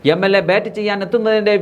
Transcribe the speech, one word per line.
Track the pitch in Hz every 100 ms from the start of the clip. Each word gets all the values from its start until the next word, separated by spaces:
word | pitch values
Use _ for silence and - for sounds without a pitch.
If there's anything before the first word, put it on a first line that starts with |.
| 139
എം | 170 196
എൽ | 196
എ | 175
ബാറ്റ് | 196 214 196
ചെയ്യാൻ | 208 202 196
എത്തുന്നതിൻ്റെ | 233 220 220 208 208